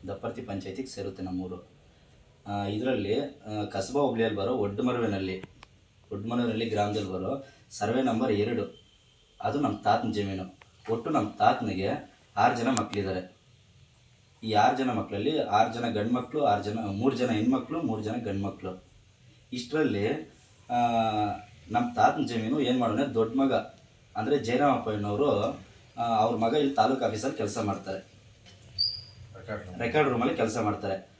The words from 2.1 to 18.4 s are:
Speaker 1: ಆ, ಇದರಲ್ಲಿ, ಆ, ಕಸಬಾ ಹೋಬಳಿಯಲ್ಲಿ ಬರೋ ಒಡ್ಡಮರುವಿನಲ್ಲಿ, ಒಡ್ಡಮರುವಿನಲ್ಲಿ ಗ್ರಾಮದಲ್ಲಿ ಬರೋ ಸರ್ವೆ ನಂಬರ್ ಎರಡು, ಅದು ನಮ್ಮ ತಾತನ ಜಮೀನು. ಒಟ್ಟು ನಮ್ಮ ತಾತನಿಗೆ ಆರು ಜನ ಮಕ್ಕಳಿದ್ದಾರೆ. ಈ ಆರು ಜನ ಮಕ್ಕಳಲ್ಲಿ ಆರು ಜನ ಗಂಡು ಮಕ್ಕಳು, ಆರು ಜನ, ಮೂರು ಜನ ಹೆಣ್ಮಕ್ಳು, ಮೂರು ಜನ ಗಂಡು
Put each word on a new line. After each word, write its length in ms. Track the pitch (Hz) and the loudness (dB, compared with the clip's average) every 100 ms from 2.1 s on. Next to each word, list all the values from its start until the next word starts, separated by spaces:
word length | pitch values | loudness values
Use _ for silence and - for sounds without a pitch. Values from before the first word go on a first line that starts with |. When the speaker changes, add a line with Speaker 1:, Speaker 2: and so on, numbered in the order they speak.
| - - _ 101 | -20 -20 _ -6
Speaker 1:
ಆ, 180 | 101 | -4
ಇದರಲ್ಲಿ, 560 | 101 107 127 117 98 123 | -2 -2 0 0 0 -2
ಆ, 440 | - - 110 107 | -2 -10 -8 -6
ಕಸಬಾ 360 | - 98 98 139 | -4 -4 -2 0
ಹೋಬಳಿಯಲ್ಲಿ 380 | 139 113 113 101 | 2 2 0 0
ಬರೋ 180 | 98 127 | 0 0
ಒಡ್ಡಮರುವಿನಲ್ಲಿ, 840 | 101 104 123 120 110 98 95 95 - - - - _ _ _ | 0 0 0 0 0 0 -4 -6 -10 -20 -20 -20 _ _ _
ಒಡ್ಡಮರುವಿನಲ್ಲಿ 560 | 101 110 120 117 110 110 | -8 -4 -2 0 0 0
ಗ್ರಾಮದಲ್ಲಿ 440 | 104 104 107 95 | 0 0 0 -2
ಬರೋ 320 | 92 92 135 - - - | -4 -4 -4 -8 -20 -18
ಸರ್ವೆ 320 | - 110 127 | -4 0 2
ನಂಬರ್ 300 | 131 113 127 | 2 2 2
ಎರಡು, 540 | 101 110 120 101 - - _ _ _ _ _ | 2 2 0 -4 -10 -20 _ _ _ _ _
ಅದು 180 | - 139 | -4 0
ನಮ್ಮ 160 | 127 101 | 0 0
ತಾತನ 260 | - - 110 | 2 2 2
ಜಮೀನು. 460 | 104 98 95 95 - - - - | -2 -2 -4 -8 -14 -20 -16 -4
ಒಟ್ಟು 200 | - - | -4 0
ನಮ್ಮ 200 | 151 104 | 0 0
ತಾತನಿಗೆ 600 | - - - 113 92 98 - - - - - | 4 4 4 -2 -2 -2 -2 -8 -20 -8 4
ಆರು 200 | 117 117 | 4 4
ಜನ 120 | 123 | 2
ಮಕ್ಕಳಿದ್ದಾರೆ. 680 | 123 107 107 95 92 - - _ - _ - - _ - _ _ _ | 2 0 -2 -2 -2 -6 -18 _ -20 _ -20 -20 _ -20 _ _ _
ಈ 80 | 113 | 2
ಆರು 240 | 104 120 131 | 6 6 4
ಜನ 140 | 127 | 0
ಮಕ್ಕಳಲ್ಲಿ 480 | 107 - 101 127 156 | 0 -2 -2 0 0
ಆರು 340 | - 104 113 | 2 4 4
ಜನ 160 | 117 120 | 2 -2
ಗಂಡು 260 | 104 113 | -2 0
ಮಕ್ಕಳು, 300 | 123 120 151 | 0 0 0
ಆರು 180 | 139 104 | 2 2
ಜನ, 160 | 98 113 | 0 -4
ಮೂರು 380 | 104 98 131 120 | -4 2 2 2
ಜನ 140 | 123 | 0
ಹೆಣ್ಮಕ್ಳು, 520 | 107 120 131 120 156 | 2 2 2 0 -4
ಮೂರು 200 | 117 107 | -2 -2
ಜನ 100 | 104 | -4
ಗಂಡು 300 | - 104 98 | -4 -4 -4